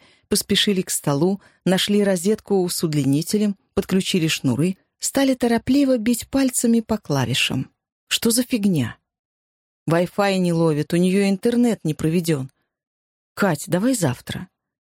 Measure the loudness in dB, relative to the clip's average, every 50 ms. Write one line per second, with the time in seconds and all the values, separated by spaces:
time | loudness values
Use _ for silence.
0 | -6 _ _ _ _ _ -4 -2 -2 0 0 0 2 2 0 0 -2 -4 -6 -4
1 | -2 -2 0 2 0 0 0 -2 -8 -16 _ _ _ 0 0 2 2 0 2 2
2 | 2 2 0 0 0 0 -2 -2 -2 -2 0 0 0 0 -2 -4 -4 -2 0 0
3 | 2 2 2 0 0 0 0 0 0 0 -2 -4 _ _ _ -6 -4 0 0 0
4 | 0 0 0 0 0 0 -2 -2 -2 -2 0 0 0 -2 -2 -4 _ _ _ _
5 | -10 -4 -2 0 0 2 0 0 0 0 0 0 0 0 2 2 4 2 2 0
6 | 2 0 -2 -2 -4 -4 -2 0 0 0 0 0 0 2 2 2 0 0 -4 -6
7 | -4 -2 -2 0 0 0 0 -2 -2 -2 -2 -4 -6 -6 _ _ _ _ _ _
8 | _ _ -6 -2 0 0 0 0 0 -2 -2 -2 0 0 0 0 -2 -4 -6 -12
9 | _ _ _ _ _ _ _ _ _ _ _ _ _ _ _ _ _ -2 0 0
10 | 0 0 -2 -2 0 0 0 0 0 0 0 2 2 2 0 0 -2 -2 0 0
11 | 2 2 2 2 2 2 0 0 0 0 2 2 2 2 0 -2 -4 -6 -4 -2
12 | -2 0 0 0 0 0 -2 -2 -4 -8 -12 _ _ _ _ _ _ _ _ _
13 | _ _ _ _ _ _ _ -2 0 0 0 -2 -2 -4 -2 0 0 0 0 0
14 | 0 -2 -2 -4 -8 -10 -10 -10 -10 -12 _ _ _ _ _ _ _ _ _